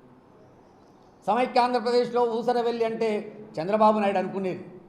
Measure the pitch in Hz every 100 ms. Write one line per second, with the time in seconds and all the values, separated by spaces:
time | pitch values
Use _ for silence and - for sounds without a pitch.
0 | - - - - - - - - - -
1 | - - 185 233 247 262 247 247 233 247
2 | 240 240 240 226 233 240 233 233 226 220
3 | 226 208 - - - - 175 214 214 214
4 | 202 190 185 196 185 151 - -